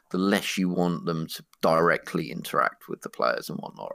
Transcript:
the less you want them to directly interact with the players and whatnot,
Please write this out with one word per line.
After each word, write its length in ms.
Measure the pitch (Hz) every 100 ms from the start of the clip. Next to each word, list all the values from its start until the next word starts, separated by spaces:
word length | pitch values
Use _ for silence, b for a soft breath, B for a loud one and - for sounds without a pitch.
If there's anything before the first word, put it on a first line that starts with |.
| -
the 80 | 92
less 380 | 95 101 - -
you 100 | 92
want 380 | 90 87 85 85
them 200 | 82 80
to 160 | - - _
directly 680 | 90 82 85 78 - 85 76
interact 580 | - - - - - -
with 120 | -
the 60 | -
players 400 | - 60 - -
and 100 | -
whatnot, 320 | - - 50